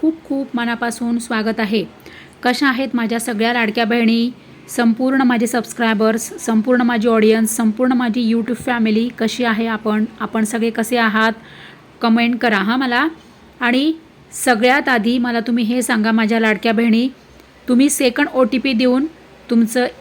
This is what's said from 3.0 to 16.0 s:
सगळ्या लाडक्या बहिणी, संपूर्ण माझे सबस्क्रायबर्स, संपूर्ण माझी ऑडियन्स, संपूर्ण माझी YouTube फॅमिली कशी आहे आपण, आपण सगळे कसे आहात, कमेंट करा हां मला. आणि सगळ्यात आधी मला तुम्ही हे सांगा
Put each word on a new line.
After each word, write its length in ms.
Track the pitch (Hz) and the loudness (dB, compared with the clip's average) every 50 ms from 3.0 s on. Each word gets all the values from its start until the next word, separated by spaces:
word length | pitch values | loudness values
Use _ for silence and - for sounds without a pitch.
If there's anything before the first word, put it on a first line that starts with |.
| 226 214 226 233 | -2 -2 -4 -4
सगळ्या 340 | - 254 226 202 220 233 247 | -4 -4 -2 -2 0 0 0
लाडक्या 320 | 240 226 214 214 240 233 | 0 0 0 0 0 0
बहिणी, 460 | 214 240 240 226 220 226 233 233 247 - - - - - - - - | 0 2 2 2 2 2 2 0 -2 -4 -10 -18 -20 -20 -20 -18 -8
संपूर्ण 520 | - 247 233 233 220 233 254 262 269 262 | -2 0 2 2 2 2 0 0 2 2
माझे 260 | 254 247 247 220 247 | 2 2 2 2 0
सबस्क्रायबर्स, 880 | 226 - 233 220 - - - 233 220 220 202 220 220 226 226 - - - - - | 0 0 -2 -4 -4 -4 -2 0 0 2 2 2 2 0 0 -4 -8 -12 -8 -4
संपूर्ण 360 | 233 226 220 208 247 254 247 | -2 0 0 2 2 2 2
माझी 260 | 247 240 240 220 220 | 2 0 0 0 2
ऑडियन्स, 480 | 240 226 220 214 220 220 226 220 214 - | 2 2 4 4 4 4 2 0 -2 -2
संपूर्ण 380 | - 226 220 214 247 254 254 262 | 0 0 0 0 0 0 0 2
माझी 400 | 240 247 233 202 247 233 220 226 | 2 0 0 0 0 0 0 0
YouTube 300 | 233 214 247 233 - - | 0 -2 -4 -6 -4 -4
फॅमिली 440 | 262 240 233 220 220 214 226 233 247 - - | -4 -2 0 0 2 2 0 0 -2 -2 -4
कशी 240 | 226 220 - - 240 | -4 -4 -2 -2 -2
आहे 240 | 233 214 220 226 | -2 0 -2 -2
आपण, 380 | 226 220 214 220 214 214 214 214 214 - - | -2 -4 -4 -2 -2 -2 0 -2 -4 -6 -8
आपण 240 | 220 214 - 220 220 | -8 -6 -2 -2 -2
सगळे 260 | 214 240 226 226 233 | -2 -2 -2 -2 -2
कसे 280 | 226 233 220 - 247 | -2 -4 -2 -2 0
आहात, 340 | 240 226 214 202 220 220 226 220 - - - - - - - - - - - - - | 0 2 2 2 2 2 0 0 -4 -10 -20 -20 -20 -20 -20 -20 -20 -20 -20 -8 -2
कमेंट 380 | 240 233 226 233 233 233 247 220 | 0 2 2 2 2 0 0 0
करा 180 | 254 233 214 | 0 0 0
हां 220 | 196 190 214 240 262 | 0 0 0 0 0
मला. 280 | 269 247 240 247 294 320 320 - - - - - - - - - | -2 0 0 0 0 -2 -4 -8 -16 -20 -20 -20 -20 -20 -8 -4
आणि 340 | 247 240 247 262 285 320 320 320 - - - - - - - - - | -2 0 0 0 0 0 -2 -4 -10 -20 -20 -20 -20 -16 -12 -2 0
सगळ्यात 440 | 262 240 208 247 247 262 294 285 285 | 0 2 4 4 2 2 2 0 0
आधी 280 | 254 226 196 233 247 | 0 0 0 0 0
मला 220 | 247 240 247 233 233 | 0 -2 -2 -2 -4
तुम्ही 240 | 226 247 233 247 226 | -2 -2 0 0 0
हे 180 | 214 247 254 | 0 0 -2
सांगा 300 | 240 - 240 214 | -2 0 0 0